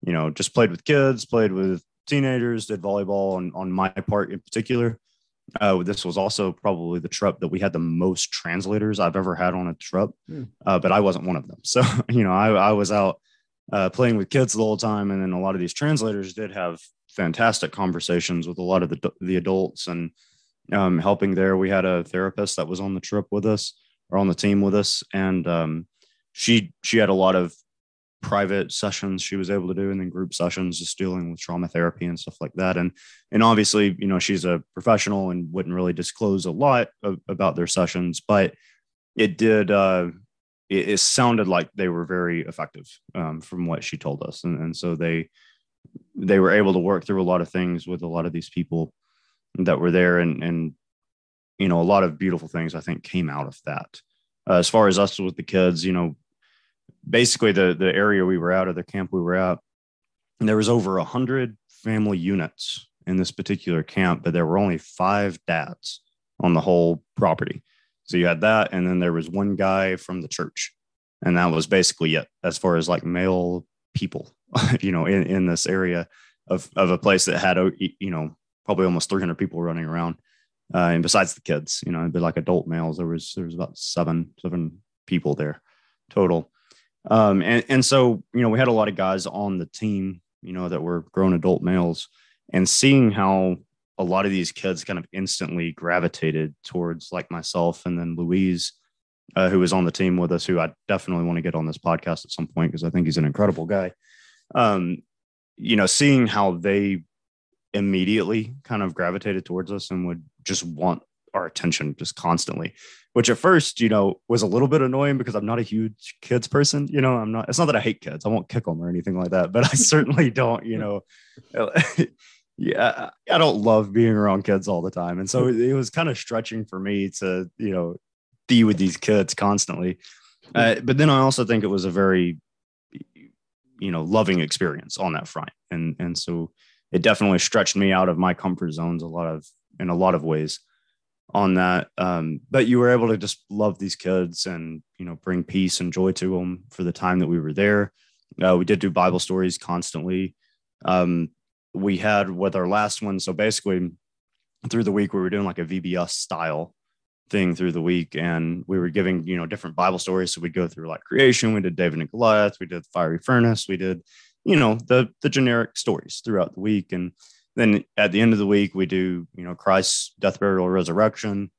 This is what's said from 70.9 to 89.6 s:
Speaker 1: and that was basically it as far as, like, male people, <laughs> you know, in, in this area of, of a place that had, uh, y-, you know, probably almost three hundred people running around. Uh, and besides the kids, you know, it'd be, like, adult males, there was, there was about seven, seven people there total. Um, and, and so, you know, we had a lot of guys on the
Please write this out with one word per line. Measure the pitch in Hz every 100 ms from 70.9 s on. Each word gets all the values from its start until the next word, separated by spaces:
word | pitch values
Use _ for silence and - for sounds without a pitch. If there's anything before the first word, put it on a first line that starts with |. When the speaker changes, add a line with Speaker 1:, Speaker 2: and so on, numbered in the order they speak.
| _ _ _
Speaker 1:
and | 90 87
that | 87
was | 80 78
basically | 95 90 - 82
it | 80 - _
as | 90 82
far | 95 85
as, | 80
like, | 87
male | 85 87 92 92 87 90 - _ _
people, | - 98 - - _ _ -
<laughs> | - 127
you | 98
know, | 87 80
in, | 98
in | 87 95 90
this | 85 -
area | 95 92 87 82 _ _ _ _
of, | 92 - -
of | 92
a | 87
place | 107 95 -
that | 87
had, | 95 90
uh, | 92 -
y-, | 90 -
you | 95
know, | 87 78 - _ _
probably | - 92
almost | 92 87 -
three | 98
hundred | 92 82
people | 98 85
running | 85 82
around. | 80 85 85 80 _ _ _ _ _
Uh, | 90 87
and | 85
besides | 87 107 92
the | -
kids, | - 76 78 -
you | -
know, | 85
it'd | 82
be, | 85
like, | 85 82
adult | 80 90 82
males, | 82 82 78
there | 85
was, | 82 -
there | -
was | 87
about | 82 - -
seven, | - - 82 82 82 _
seven | 90 87 80 82 _ _ -
people | 90 78
there | 71 76 76 _ _ _ _ _
total. | - 92 85 80 _ _ _ _ _ -
Um, | 110 107 98
and, | 90 117 -
and | 135
so, | 123 139 123 110 -
you | 120
know, | 117
we | 113
had | 131
a |
lot | 113 107
of |
guys | 92 95 95 87
on | 95 101
the | 95